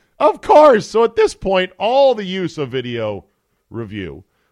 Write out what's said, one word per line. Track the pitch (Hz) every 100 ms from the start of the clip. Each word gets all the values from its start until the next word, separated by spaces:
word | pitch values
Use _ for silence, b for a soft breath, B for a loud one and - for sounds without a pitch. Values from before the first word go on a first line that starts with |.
| _ -
Of | 294 370
course! | - 349 302 226 -
So | 214
at | 233 220
this | 440
point, | - 196 190 185 -
all | 202 262 277
the | 226
use | 196 190 180 -
of | 139
video | 131 123 117 110 101 - _ _ _ _
review, | 110 113 104 90 71 - _ _